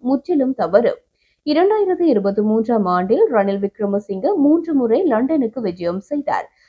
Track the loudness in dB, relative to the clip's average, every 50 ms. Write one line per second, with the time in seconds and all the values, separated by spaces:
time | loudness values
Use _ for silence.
0 | -4 -2 -2 -2 -2 -2 -2 0 0 -2 -2 -4 -2 2 2 2 2 0 -2 -6
1 | _ _ _ _ _ _ _ _ _ -2 0 2 2 2 2 2 0 0 0 0
2 | 2 2 2 2 0 0 0 0 0 0 0 0 0 0 0 0 0 0 0 0
3 | 0 0 2 2 2 2 2 2 2 0 0 -2 -4 -6 -4 -4 -4 -2 -2 -4
4 | -4 -6 -6 -4 -2 -2 0 2 2 4 2 2 0 0 0 0 2 2 2 2
5 | 2 2 0 0 0 0 0 0 -2 -2 -4 -6 -6 -6 -6 -4 -4 -4 -4 -6
6 | -6 -6 -6 -6 -4 -4 -4 -4 -6 -8 _ _ _